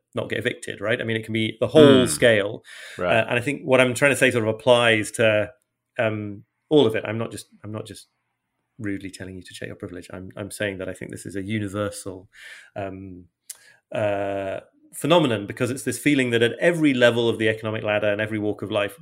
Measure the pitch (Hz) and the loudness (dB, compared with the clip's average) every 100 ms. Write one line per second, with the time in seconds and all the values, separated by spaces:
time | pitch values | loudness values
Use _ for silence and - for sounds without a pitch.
0 | _ 117 - - 113 - - - 101 123 | _ -8 -6 -4 -4 -6 -10 -8 -4 -4
1 | 113 113 110 113 110 - 117 156 147 131 | -2 -6 -4 -4 -2 -2 2 8 8 8
2 | 120 - 123 110 98 - - - - - | 4 2 4 4 0 -6 -16 -20 -16 -6
3 | 90 113 - 123 117 139 156 127 127 120 | 0 0 0 -2 -4 -6 2 4 4 2
4 | 143 127 131 120 110 110 - 120 120 110 | 2 4 2 2 0 0 4 6 6 2
5 | 101 - 113 107 104 - _ _ _ - | 0 0 2 2 0 -8 _ _ _ -4
6 | 113 110 104 101 - _ - 151 120 107 | -2 -2 -8 -12 -18 _ 2 4 4 2
7 | 104 110 113 104 - _ 104 107 110 95 | -4 -6 -6 -10 -18 _ -14 -12 -12 -18
8 | - _ _ _ _ _ _ - 104 98 | -20 _ _ _ _ _ _ -14 -10 -8
9 | 95 - 92 95 87 - - - 101 90 | -10 -14 -16 -16 -16 -14 -14 -12 -14 -14
10 | - 95 92 - 101 - 104 95 92 90 | -16 -16 -14 -12 -12 -6 -6 -6 -10 -10
11 | - 98 - 98 98 110 104 98 101 - | -12 -14 -12 -10 -6 -4 -4 -4 -6 -8
12 | - 92 95 - - - - - 98 95 | -14 -16 -18 -20 -20 -20 -16 -12 -10 -10
13 | 95 90 90 _ - - _ _ - 123 | -14 -18 -20 _ -20 -20 _ _ -10 -4
14 | 107 101 101 98 98 95 - _ _ - | -2 -2 -4 -4 -6 -8 -12 _ _ -4
15 | 139 175 147 107 101 - 123 131 - 117 | 4 4 4 0 -4 -4 -2 -2 -4 -2
16 | 147 143 127 117 117 - 170 170 151 127 | 0 2 2 2 2 2 0 4 2 6
17 | 120 117 117 104 110 110 110 107 104 104 | 4 4 0 2 0 0 -4 -4 -2 0
18 | 104 101 107 110 104 101 101 104 101 - | 0 0 -2 -2 -4 -4 -4 -2 -4 -6